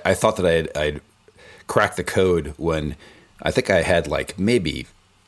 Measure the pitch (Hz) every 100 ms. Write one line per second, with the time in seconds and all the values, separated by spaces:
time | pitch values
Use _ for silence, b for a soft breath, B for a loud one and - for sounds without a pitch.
0 | - 92 110 107 87 82 78 - 76 73
1 | - _ _ _ B B - - 104 -
2 | - - 95 85 78 73 82 80 73 71
3 | B B B B 76 - - 92 73 85
4 | 76 73 - - 101 123 80 69 - _
5 | _ _